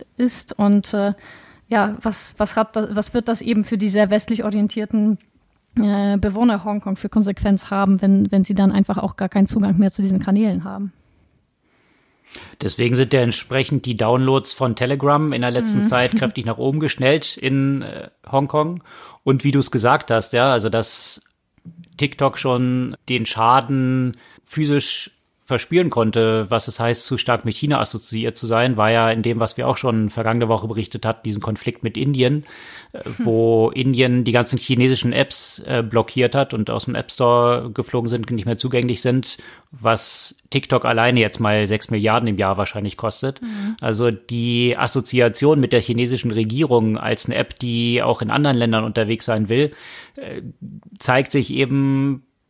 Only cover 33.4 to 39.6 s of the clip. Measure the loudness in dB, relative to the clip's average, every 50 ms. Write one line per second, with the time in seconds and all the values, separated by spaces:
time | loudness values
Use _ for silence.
33.4 | 4 4 4 4 4 2 2 0 0 2 2 4 4 4 4 2 2 2 2 2
34.4 | 2 2 -2 -2 0 0 2 4 4 4 2 2 0 0 0 0 0 0 -2 -6
35.4 | -6 -6 -8 -10 -6 -4 -2 -2 -2 0 0 0 0 0 0 0 0 2 2 0
36.4 | 0 0 -2 -4 -4 -2 -4 -4 -4 -4 -6 -6 -6 -6 -2 0 2 4 4 4
37.4 | 4 2 2 0 -4 -6 -6 -8 -6 -4 -2 -4 -2 -2 -4 -4 -4 -4 -4 -4
38.4 | -2 -4 -4 -4 -4 -2 -2 0 0 0 -2 -2 0 0 0 0 -2 -4 -10 -14
39.4 | -16 -20 -20 -20